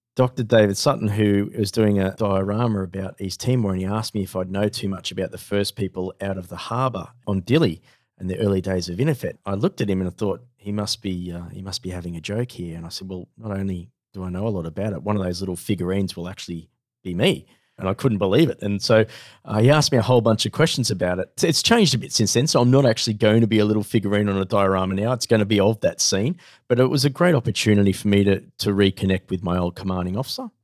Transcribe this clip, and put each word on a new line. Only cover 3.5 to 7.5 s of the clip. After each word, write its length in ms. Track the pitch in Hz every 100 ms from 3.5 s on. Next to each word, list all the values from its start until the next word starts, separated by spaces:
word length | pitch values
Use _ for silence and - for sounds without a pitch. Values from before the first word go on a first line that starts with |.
| 127 101
and 100 | 92
he 60 | 92
asked 260 | 107 110
me 80 | 104
if 140 | 95 92
I'd 160 | 92
know 180 | 98 104
too 180 | - 98
much 240 | 92 -
about 200 | 92 90
the 80 | -
first 360 | - 101 101 -
people 380 | 95 92 92 -
out 160 | 98 95
of 120 | 87
the 60 | 85
harbour 520 | - 117 131 110 - _ -
on 160 | 98
Dili 400 | 87